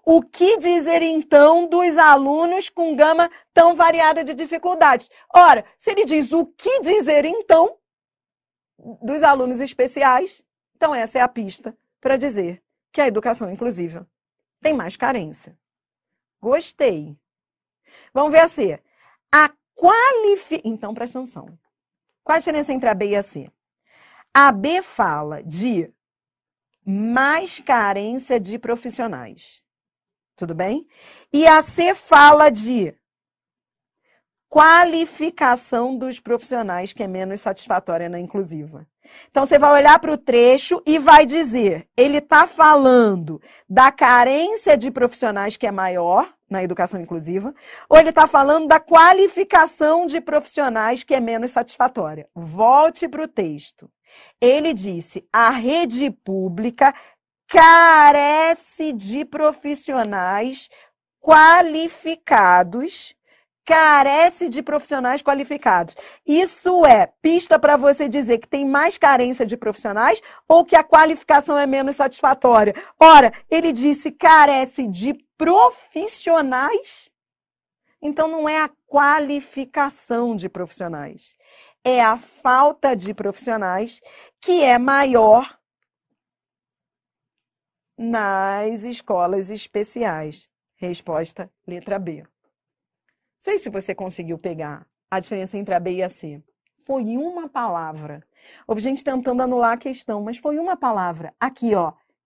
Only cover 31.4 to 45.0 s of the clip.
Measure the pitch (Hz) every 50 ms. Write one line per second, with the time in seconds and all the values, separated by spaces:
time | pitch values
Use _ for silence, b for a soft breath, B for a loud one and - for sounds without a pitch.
31.4 | 320 320 311 311 311 - - - 339 359 392 - - - 330 285 294 294 302 302
32.4 | 302 294 233 208 214 233 254 233 185 151 - _ _ _ _ _ _ _ _ _
33.4 | _ _ _ _ _ _ _ _ _ _ _ _ _ _ _ _ _ _ _ _
34.4 | _ _ - 302 302 320 330 339 349 349 330 330 330 320 - - 302 320 339 -
35.4 | 302 254 247 247 - - 254 233 240 254 269 233 254 262 247 - _ 208 240 240
36.4 | 240 - 254 240 220 196 175 180 185 202 - - 214 190 185 185 190 190 196 208
37.4 | - 202 190 - - - 196 185 - - 170 170 170 170 175 175 175 175 - 202
38.4 | 196 156 165 151 147 156 156 143 156 _ _ _ b b b b b b _ 269
39.4 | 277 269 330 285 285 294 294 285 285 294 302 311 320 311 302 - - - 240 240
40.4 | 240 247 254 277 - - 349 - - 302 311 320 269 320 302 311 311 233 285 330
41.4 | 320 240 220 254 220 196 165 160 - _ _ - 254 285 285 294 294 _ 311 302
42.4 | 339 349 - 330 320 302 302 285 269 262 254 247 233 208 196 175 165 156 156 -
43.4 | b b b b b b 190 254 254 277 277 - 302 240 247 240 240 254 269 302
44.4 | 330 403 440 427 - 381 294 233 226 269 247 -